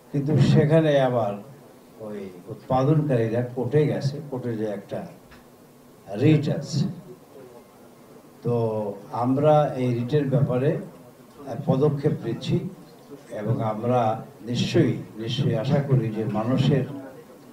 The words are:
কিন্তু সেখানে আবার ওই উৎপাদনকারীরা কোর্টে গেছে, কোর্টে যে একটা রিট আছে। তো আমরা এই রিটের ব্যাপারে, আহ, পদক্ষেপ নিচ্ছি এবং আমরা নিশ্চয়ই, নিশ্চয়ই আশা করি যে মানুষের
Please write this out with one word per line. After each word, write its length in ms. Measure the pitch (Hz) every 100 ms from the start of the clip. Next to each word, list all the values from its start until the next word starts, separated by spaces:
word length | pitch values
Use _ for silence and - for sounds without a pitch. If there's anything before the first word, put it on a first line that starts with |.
| -
কিন্তু 260 | 143 143 -
সেখানে 640 | - 147 147 160 156 139
আবার 340 | 127 120 101 104 - - - - - -
ওই 280 | 107 104 95 - -
উৎপাদনকারীরা 960 | 107 - 131 139 151 139 120 110 117
কোর্টে 440 | 123 131 117 151 147
গেছে, 340 | - 139 147 -
কোর্টে 260 | 123 120 107
যে 80 |
একটা 420 | 107 101 - 98 85 - - - - - - - - - - 104
রিট 280 | 151 151 -
আছে। 380 | - - - - - - - - - - - - - - - - - - -
তো 520 | 123 117 113 107 101 - -
আমরা 600 | 120 127 135 151 151 135 127
এই 180 | 123
রিটের 300 | 120 120 147
ব্যাপারে, 540 | 135 143 - 123 147 202 - - - - - - -
আহ, 80 | - -
পদক্ষেপ 460 | 131 151 - 156 -
নিচ্ছি 440 | 113 117 - 175 - - - - - 143 -
এবং 320 | 107 107 120
আমরা 640 | 110 107 120 123 110 113 - - 110
নিশ্চয়ই, 560 | 123 - 175 127 - - 107
নিশ্চয়ই 400 | 117 - 117 113
আশা 260 | 139 143
করি 260 | - 120 110
যে 160 | 110
মানুষের 600 | 101 107 113 127 147 135 - - - - - - -